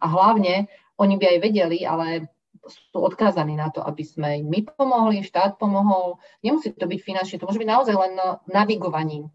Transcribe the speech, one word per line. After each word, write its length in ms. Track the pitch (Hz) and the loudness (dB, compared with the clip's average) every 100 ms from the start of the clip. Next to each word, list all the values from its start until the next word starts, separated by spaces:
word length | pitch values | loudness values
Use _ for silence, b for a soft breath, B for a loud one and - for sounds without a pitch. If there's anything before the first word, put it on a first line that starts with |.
A 40 | 165 | -2
hlavne, 560 | 170 196 220 185 185 202 B B - | 4 4 4 2 0 -4 B B 0
oni 160 | 196 196 | 2 4
by 80 | 190 | 4
aj 60 | 175 | 4
vedeli, 480 | 202 208 170 170 - | 2 2 0 0 -2
ale 420 | 165 165 165 160 _ _ _ - | -4 -4 -6 -8 _ _ _ -20
sú 320 | - _ 180 | -20 _ -2
odkázaní 560 | 185 185 214 185 151 | -2 0 0 0 -2
na 160 | 151 156 | -2 -4
to, 100 | - | -6
aby 220 | - 151 | -8 -8
sme 400 | 156 - 151 147 | -10 -6 -4 -4
im 80 | 151 | -2
my 100 | 180 214 | -4 -4
pomohli, 560 | - 262 247 220 208 | -2 0 2 2 0
štát 340 | 196 175 202 202 | -2 0 0 0
pomohol. 640 | 208 196 202 190 180 175 b b | 0 2 2 2 0 -6 b b
Nemusí 320 | 220 311 - | -2 -2 -2
to 160 | - 180 | -6 -6
byť 100 | 190 | -6
finančne, 380 | - 190 196 175 | -6 -6 -6 -8
to 80 | 175 | -6
môže 160 | 208 | -4
byť 80 | 220 | 2
naozaj 240 | 233 254 | 2 2
len, 240 | 202 190 185 | 2 0 0
e, 80 | 185 180 - | -4 -4 -2
navigovaním 800 | 190 208 208 180 156 156 151 151 | 0 2 0 -2 -4 -4 -6 -12